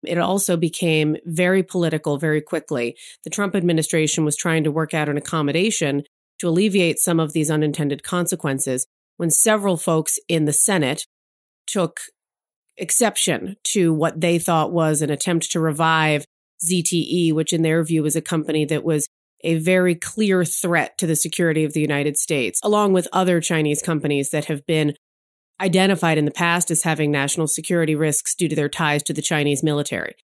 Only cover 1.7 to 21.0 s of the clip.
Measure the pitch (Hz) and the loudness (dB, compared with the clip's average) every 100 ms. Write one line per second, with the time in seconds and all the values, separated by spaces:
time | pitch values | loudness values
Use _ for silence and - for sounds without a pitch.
1.7 | 185 170 156 156 143 160 151 151 165 - | 0 0 0 -2 -2 0 0 -2 -6 -4
2.7 | 143 120 - - - - 160 202 196 175 | -4 -4 -6 -20 -18 -12 -4 -2 0 2
3.7 | 165 156 170 156 - 151 147 175 160 156 | 2 0 0 0 0 0 0 0 0 0
4.7 | 151 156 165 151 147 - 165 143 147 202 | 0 -2 -2 -2 -4 -4 -2 0 0 0
5.7 | - 151 139 139 _ _ _ 175 165 208 | 0 -2 -2 -6 _ _ _ -2 2 2
6.7 | 196 170 - - 165 160 160 156 156 151 | 4 2 2 0 0 0 0 0 2 0
7.7 | 147 147 143 - 180 170 - 151 135 135 | 0 -2 -2 -4 -4 -2 -2 -2 -2 -2
8.7 | 127 - _ _ _ 170 - - 214 202 | -4 -6 _ _ _ 0 2 4 2 2
9.7 | 170 - 160 151 - _ 170 151 147 - | -2 0 0 0 -4 _ 0 0 2 2
10.7 | 196 139 151 - _ _ _ _ _ - | 2 0 -2 -8 _ _ _ _ _ -8
11.7 | 208 170 - - _ _ _ _ _ _ | -2 -2 -4 -16 _ _ _ _ _ _
12.7 | - 170 - 240 233 - 151 - 202 - | -12 -4 0 2 0 -2 -2 -4 -10 -4
13.7 | 214 170 156 160 160 170 170 165 165 151 | 2 2 2 0 0 0 0 2 0 2
14.7 | 170 160 151 151 147 - 170 - 175 160 | 2 2 2 0 -2 0 0 0 -2 0
15.7 | 147 160 160 156 147 147 _ _ _ 160 | 0 2 2 2 0 -2 _ _ _ -2
16.7 | 180 165 175 151 175 170 156 156 170 160 | 0 2 0 0 2 2 2 0 2 2
17.7 | 160 160 165 151 156 - 165 151 156 147 | 2 2 0 0 -2 -2 -4 0 0 0
18.7 | 156 - 151 - _ _ _ - 165 156 | -2 0 -2 -2 _ _ _ -2 -2 2
19.7 | 185 180 170 - - 220 185 170 - 180 | 2 2 0 -4 -2 2 2 0 -2 0
20.7 | 170 139 - | 0 -2 -4